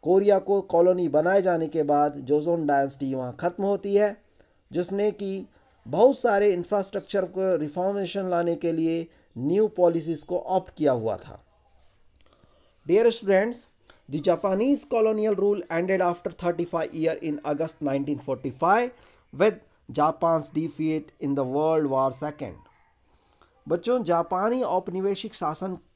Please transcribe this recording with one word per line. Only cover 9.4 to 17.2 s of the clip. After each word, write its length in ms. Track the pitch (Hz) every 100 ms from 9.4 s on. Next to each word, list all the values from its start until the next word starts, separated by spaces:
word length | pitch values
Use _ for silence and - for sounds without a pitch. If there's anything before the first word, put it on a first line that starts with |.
| 135 185 214
पॉलिसीज 560 | 208 175 170 156 156
को 160 | - 175
ऑप्ट 340 | - 185 180 -
किया 140 | 147
हुआ 260 | 123 110 95
था। 260 | - - _ _ _ _ _ _ _ _ _ _ _ _ _ _ 147
Dear 180 | 190 233
students, 500 | 226 196 190 220 240 - _ _ - - 143
the 60 | 143
Japanese 640 | 170 202 190 254 285 -
colonial 460 | 233 220 214 214 196
rule 220 | 202 202 -
ended 300 | 165 185 190
after 360 | 180 175 190 170
thirty-five 460 | 180 170 175 165 160
year 340 | 160 160 -